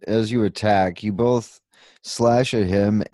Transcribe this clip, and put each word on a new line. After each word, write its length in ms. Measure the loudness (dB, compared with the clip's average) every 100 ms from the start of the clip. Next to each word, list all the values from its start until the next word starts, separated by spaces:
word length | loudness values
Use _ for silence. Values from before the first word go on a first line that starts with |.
| -4
as 240 | -2 0
you 140 | 0
attack, 580 | -2 -2 0 2 0 -2
you 100 | -6
both 460 | -2 0 0 -2 -14 _ _ -20 _
slash 500 | -12 0 2 2 2
at 140 | 0 0
him 360 | 2 2 0 -2